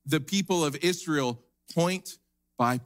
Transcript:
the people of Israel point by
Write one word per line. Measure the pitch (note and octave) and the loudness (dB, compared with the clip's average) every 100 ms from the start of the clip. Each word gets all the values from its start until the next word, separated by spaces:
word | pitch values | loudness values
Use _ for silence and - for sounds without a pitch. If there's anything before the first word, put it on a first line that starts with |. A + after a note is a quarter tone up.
| C#3 | -2
the | D#3 | -2
people | C#3 G3 F#3+ F3+ D3 | 0 -2 0 2 0
of | C3 | 0
Israel | F3 F3 E3 D3 B2+ A#2 _ _ - - | -2 0 0 0 0 -4 _ _ -6 0
point | F3 F#3 - - _ _ _ - | 0 0 -6 -18 _ _ _ -2
by | A#2+ B2 | 0 0